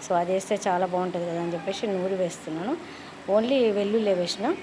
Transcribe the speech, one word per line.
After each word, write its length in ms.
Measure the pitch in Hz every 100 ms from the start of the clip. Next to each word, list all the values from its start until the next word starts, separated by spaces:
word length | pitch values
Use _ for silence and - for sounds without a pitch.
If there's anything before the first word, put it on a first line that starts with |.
| -
So, 60 | 175
అది 160 | 175
వేస్తే 280 | 190 190 208 202
చాలా 180 | 180 180
బాగుంటుంది 440 | 180 180 170 175
కదా 120 | 170
అని 120 | 170
చెప్పేసి 340 | 170 170 196 226
నూరి 280 | 190 185 190
వేస్తున్నాను. 600 | 180 - - 160 196 330 - - - - -
only 400 | 202 226 277 233
వెల్లుల్లి 420 | 202 202 220 208
వేసిన 420 | 185 175 196 226 392